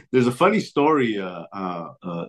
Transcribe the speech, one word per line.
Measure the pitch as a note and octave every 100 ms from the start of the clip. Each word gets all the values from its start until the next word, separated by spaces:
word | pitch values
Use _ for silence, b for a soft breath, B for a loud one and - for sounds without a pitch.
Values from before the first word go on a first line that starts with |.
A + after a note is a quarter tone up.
| B
there's | B2+ B2
a |
funny | B2+ F#3 G#3+
story, | - - D3 D3+ A#2+ G2+
uh, | F#2+ F2 E2+
uh, | G2+ F#2 F2 D#2 -
uh, | F2+ E2+